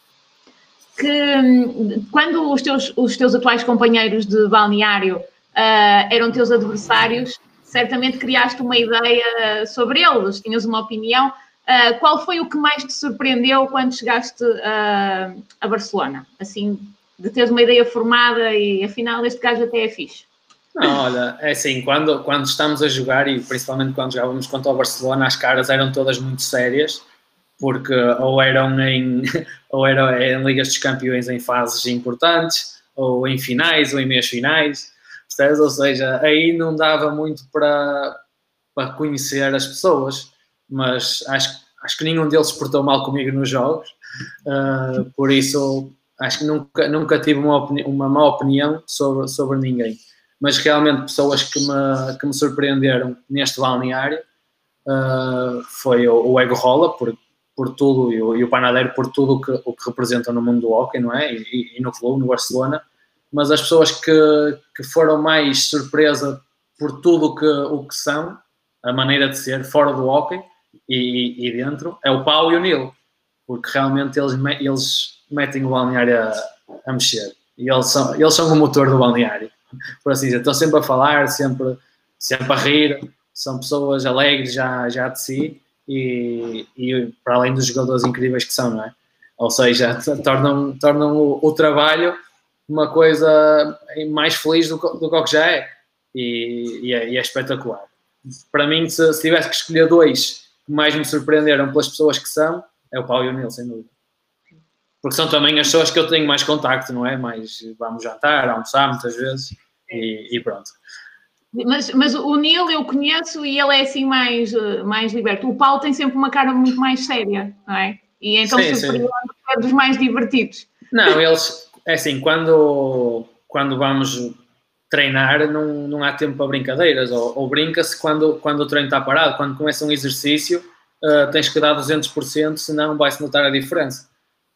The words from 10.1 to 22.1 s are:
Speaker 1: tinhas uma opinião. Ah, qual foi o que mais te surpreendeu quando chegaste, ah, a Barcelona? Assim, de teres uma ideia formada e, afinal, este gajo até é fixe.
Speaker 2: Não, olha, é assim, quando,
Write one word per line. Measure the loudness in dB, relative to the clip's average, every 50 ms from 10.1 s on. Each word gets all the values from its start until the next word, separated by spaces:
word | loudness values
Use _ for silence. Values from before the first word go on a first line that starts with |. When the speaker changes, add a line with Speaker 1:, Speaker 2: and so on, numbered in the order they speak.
| 4 4 0 -2 -4 -6
Speaker 1:
tinhas | -6 -4 -4 -2 -2
uma | -2 -4 -4
opinião. | -4 -6 -8 -8 -4 0 2 2 2 2 0 -8 -20 _ _ _ -2 2
Ah, | 4 4 4 4 2
qual | 4 4 4 4 2 0
foi | -4 -4 -4
o | -4 -4
que | -4 0
mais | 0 0 0 -2 -6
te | -10 -10
surpreendeu | -8 -6 -6 -6 -4 -2 -2 0 2 2 2 4 2 2 2
quando | 0 -2 -2 -2 -4
chegaste, | -4 -4 -2 -2 -2 -2 -6 -8 -2 0 0 0 0 -2
ah, | -4 -2 -2 0 0 0 0 0 -2 -2 -4 -6 -8 -10 -16 -20 _ _ -8
a | -4 -4
Barcelona? | -4 -4 -4 -4 -4 -4 -4 -4 -6 -10 -14 _ _ -16
Assim, | -16 -14 -10 -6 -4 -4 -6 -6 -10 -18 -20 _ _ _ _ _
de | -10 -6
teres | 0 0 2 2
uma | 4 4
ideia | 6 6 6 6 4
formada | 4 0 -2 0 2 4 4 4 4 2 2 0 2 2
e, | 2 2 0 0 -2 -2
afinal, | -4 -6 -6 -4 -4 -2 -2 -2
este | -4 -4 -2
gajo | -2 0 0 0 0
até | -2 0 -2 -2
é | -2
fixe. | -4 -8 -14 -14 -14 -20 -20 _ _ _ _ _ _ _ _ _ -4
Speaker 2:
Não, | 0 2 2 2 2 0
olha, | 0 0 -2 -2 -4 -6 -4
é | -4 -4
assim, | -2 -2 -2 -4 -4 -2 0
quando, | 0 0 2 2 0